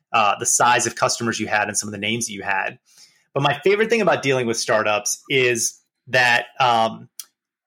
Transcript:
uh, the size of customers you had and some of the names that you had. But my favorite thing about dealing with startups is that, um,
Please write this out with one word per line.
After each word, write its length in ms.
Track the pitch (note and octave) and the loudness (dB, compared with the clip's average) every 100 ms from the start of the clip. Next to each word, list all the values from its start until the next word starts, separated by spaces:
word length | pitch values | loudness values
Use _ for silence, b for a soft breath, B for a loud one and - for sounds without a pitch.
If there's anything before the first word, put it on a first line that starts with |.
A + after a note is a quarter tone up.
| _ | _
uh, 260 | A#2 G#2 G2 | 2 2 0
the 60 | A#2+ | 0
size 420 | - B2 B2 A2+ | 2 4 2 0
of 80 | - | -2
customers 440 | B2+ - A#2 A2 | -2 -2 -4 -4
you 80 | G2+ | -2
had 200 | G#2+ G#2 | -2 -2
and 100 | G2 | -4
some 100 | G2+ | -6
of 40 | |
the 80 | G#2 | -6
names 280 | G#2 A#2 A2+ | -4 -4 -6
that 60 | |
you 100 | G2 | -8
had. 360 | F#2+ F#2+ G#2 B2+ _ b b b b | -4 -4 -4 -8 _ b b b b
But 100 | C#3+ | -2
my 160 | C#3+ C#3+ | -2 0
favorite 260 | F#3+ G#3 A3 | 2 2 2
thing 120 | A#3 | 0
about 200 | F#3 C#3 | 2 0
dealing 240 | C3+ C3 A#2 | 0 0 0
with 120 | A2 | -2
startups 640 | - A2 G#2+ G#2 - - - | 0 0 2 0 -2 -8 -2
is 500 | C#3 B2 A#2+ - - _ _ - | 0 2 0 -4 -6 _ _ -2
that, 400 | B2+ B2 A#2+ - - | 2 4 2 0 0
um, 500 | B2+ A#2 A2+ A2+ B2 - - _ _ _ | 2 4 2 -2 -16 -20 -20 _ _ _